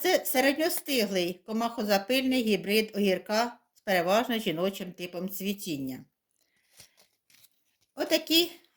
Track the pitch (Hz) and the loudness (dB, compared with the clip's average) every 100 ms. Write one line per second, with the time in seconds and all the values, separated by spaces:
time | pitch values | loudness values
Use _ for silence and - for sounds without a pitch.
0 | 359 370 - 254 269 285 330 330 - 254 | 2 2 2 2 2 2 0 -2 -2 0
1 | 196 196 175 180 - 220 233 233 208 196 | 2 0 -2 -4 -6 -4 -2 -2 0 0
2 | 202 262 262 262 220 190 180 214 214 202 | 2 0 2 2 2 0 2 0 0 0
3 | 202 180 - 214 240 - _ _ - 185 | 2 2 0 0 0 -4 _ _ 0 0
4 | 170 214 247 226 214 160 190 196 185 - | 2 2 2 -2 -2 -2 -2 -4 -10 -10
5 | 175 175 185 - 190 196 185 143 131 127 | -10 -8 -8 -6 -6 -6 -6 -6 -6 -10
6 | - _ _ _ _ _ _ - - _ | -16 _ _ _ _ _ _ -20 -20 _
7 | _ _ _ _ _ _ _ _ _ - | _ _ _ _ _ _ _ _ _ -6
8 | - 330 320 330 339 - _ | 0 0 2 2 2 -4 _